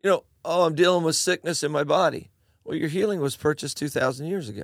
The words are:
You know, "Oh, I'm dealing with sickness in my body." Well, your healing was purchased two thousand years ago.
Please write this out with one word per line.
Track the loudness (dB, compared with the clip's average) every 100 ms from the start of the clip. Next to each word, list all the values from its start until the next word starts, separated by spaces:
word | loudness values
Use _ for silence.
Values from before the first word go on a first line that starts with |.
You | 2
know, | 2 _ _
"Oh, | -2 2 2
I'm | 4
dealing | 4 4
with | 2 0
sickness | 0 0 -2 -4
in | -2
my | -2
body." | 2 2 2 0 -12 _ _ _
Well, | -8 -4
your | -2
healing | 0 0 0
was | -2 0
purchased | -2 -2 -6 -6
two | -4
thousand | 0 0 -2 -6
years | -6 -6
ago. | -12